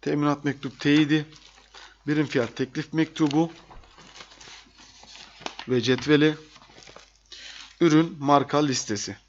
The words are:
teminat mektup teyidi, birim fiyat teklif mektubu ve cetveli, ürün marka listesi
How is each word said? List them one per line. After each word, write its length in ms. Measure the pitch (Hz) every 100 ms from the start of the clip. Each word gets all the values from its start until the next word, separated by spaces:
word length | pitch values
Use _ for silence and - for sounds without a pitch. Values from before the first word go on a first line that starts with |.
teminat 440 | - 147 147 143 147
mektup 340 | 135 139 -
teyidi, 460 | 147 147 151 156 151 - - - _ - - _ -
birim 180 | 151 139
fiyat 300 | 135 113 -
teklif 380 | 131 160 151
mektubu 580 | 160 156 - 156 143 165 - - - - - - - - - - - - _ - - - - - - - - -
ve 140 | 123
cetveli, 560 | 117 127 127 147 156 156 - - - - - - - _ _ - - - - -
ürün 360 | 170 151 165 175
marka 460 | 139 143 131 147 151
listesi 520 | 123 - 104 - 98